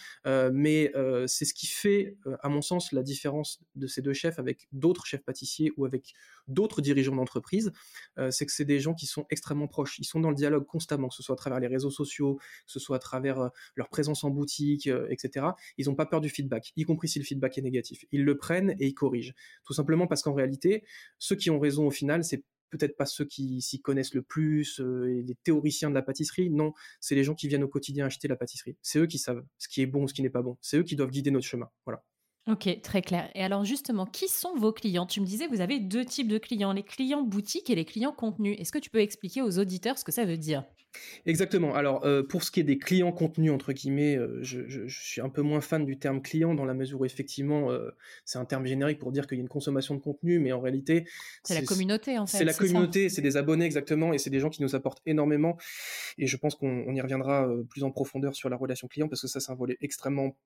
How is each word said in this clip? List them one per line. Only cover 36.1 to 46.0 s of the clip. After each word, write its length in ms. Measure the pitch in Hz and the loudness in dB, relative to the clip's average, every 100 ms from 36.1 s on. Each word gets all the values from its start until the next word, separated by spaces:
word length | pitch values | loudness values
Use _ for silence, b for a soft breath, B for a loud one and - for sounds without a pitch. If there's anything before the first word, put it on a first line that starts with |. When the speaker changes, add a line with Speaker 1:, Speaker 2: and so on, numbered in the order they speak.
| - 240 | -2 0
Speaker 2:
de 100 | 214 | 0
clients, 340 | - 220 196 | 0 -2 0
les 120 | 196 | 0
clients 400 | 202 - 262 294 | -4 -4 0 0
boutiques 480 | 254 196 202 349 - | 0 0 -2 -4 0
et 40 | 196 | 0
les 100 | 160 | 0
clients 280 | - 254 | -2 -4
contenus. 420 | 302 226 220 202 208 | -2 -4 0 -2 -2
Est-ce 120 | 165 | -4
que 60 | - | -6
tu 140 | - | -2
peux 100 | 220 | 2
expliquer 400 | 208 - 185 262 | 2 0 -8 -2
aux 160 | 247 180 | 0 2
auditeurs 400 | 196 185 220 269 | 0 0 -2 -2
ce 80 | - | -2
que 60 | |
ça 140 | - 208 | 0 0
veut 120 | 165 | 0
dire ? 260 | 156 143 135 _ _ - B B 165 | -2 -2 -4 _ _ -20 B B 0
Speaker 1:
Exactement. 480 | 165 185 185 156 139 | 2 4 4 4 4
Alors, 280 | 143 135 | 2 2
euh, 200 | 147 139 | 4 4
pour 180 | 135 175 | 4 -2
ce 80 | - | 0
qui 100 | - | 2
est 20 | |
des 160 | 147 139 | 4 4
clients 320 | - 185 175 | 4 4 4
contenus, 400 | 175 160 160 160 | 4 0 4 4
entre 220 | 139 - | 4 0
guillemets, 440 | 135 139 139 147 139 | -4 0 2 4 4
euh, 220 | 117 120 | 0 -4
je, 260 | 127 127 - | -6 -6 -8
je, 200 | 135 117 | -8 -8
je 120 | - | -10
suis 180 | - - | -10 -6
un 80 | 131 | -4
peu 140 | 135 | 0
moins 180 | 147 151 | 2 2
fan 240 | 143 160 143 | 0 0 0
du 140 | |
terme 200 | 135 | -2